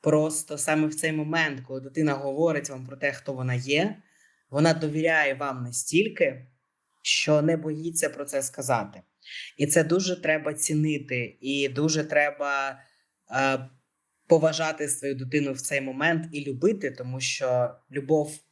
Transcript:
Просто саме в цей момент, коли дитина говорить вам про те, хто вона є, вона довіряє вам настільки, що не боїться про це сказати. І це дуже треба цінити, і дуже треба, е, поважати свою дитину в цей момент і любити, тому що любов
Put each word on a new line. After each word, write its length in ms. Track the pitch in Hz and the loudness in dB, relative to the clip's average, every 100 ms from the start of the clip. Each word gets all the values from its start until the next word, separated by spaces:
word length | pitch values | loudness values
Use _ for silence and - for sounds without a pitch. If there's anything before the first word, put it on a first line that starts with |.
Просто 560 | 160 151 156 156 - 147 | 4 4 2 -2 -6 -4
саме 280 | - 156 151 | 0 2 2
в 80 | |
цей 180 | 151 160 | 0 -2
момент, 480 | 156 151 165 156 131 | -2 0 0 0 -2
коли 200 | 127 131 | -8 -10
дитина 340 | 135 160 151 | -8 0 2
говорить 560 | 139 139 139 165 147 143 | 2 -2 2 2 2 -4
вам 160 | 131 127 | -10 -12
про 100 | 135 | -4
те, 160 | 143 | -4
хто 200 | 135 - | -4 -8
вона 220 | 131 127 | -4 -2
є, 480 | 123 131 147 196 208 _ _ _ _ _ | -2 0 2 2 -2 _ _ _ _ _
вона 240 | 139 165 | 2 4
довіряє 600 | 160 156 147 165 160 147 | 4 0 0 2 4 2
вам 280 | 135 143 131 | 0 -4 -6
настільки, 840 | 123 123 - 160 220 220 151 127 - _ _ _ _ _ | -6 -6 0 2 2 2 0 0 -16 _ _ _ _ _
що 400 | - - - 151 | -2 0 4 4
не 140 | 151 165 | 4 2
боїться 520 | 156 156 165 165 151 | -2 -6 -4 -2 -2
про 160 | - | -4
це 180 | 143 139 | -6 -4
сказати. 600 | 135 - 131 123 101 - - _ - - - - | -4 -6 0 0 0 -12 -20 _ -18 -16 -16 -2
І 100 | 147 | 2
це 180 | 170 | 4
дуже 380 | 156 180 185 175 | 4 2 0 -2
треба 320 | 156 156 151 | 0 0 -2
цінити, 840 | 151 - 156 156 147 - 127 117 - | -4 0 2 2 0 -4 -6 -6 -8
і 280 | 135 139 139 | -4 -2 -2
дуже 360 | 127 156 156 | 0 0 0
треба, 760 | 151 151 147 143 143 139 135 131 - _ _ _ _ | 0 2 2 0 -2 0 -2 -6 -18 _ _ _ _
е, 380 | 127 135 131 127 _ _ _ _ _ _ | 0 2 0 -4 _ _ _ _ _ _
поважати 600 | 165 160 156 160 156 147 | 6 6 2 -2 -2 -4
свою 260 | - 139 | -2 -4
дитину 380 | 131 127 147 139 | -6 -2 0 0
в 80 | 135 | -4
цей 200 | - 143 | -2 -4
момент 460 | 135 131 156 165 165 | -4 0 2 2 -2
і 120 | 147 | -8
любити, 460 | 139 127 175 214 139 | -6 0 2 2 -4
тому 300 | 127 123 131 | -6 -8 -4
що 540 | 127 - 131 123 120 - _ | -4 -2 0 2 0 -4 _
любов 480 | 139 135 156 147 - _ | -10 0 0 0 -8 _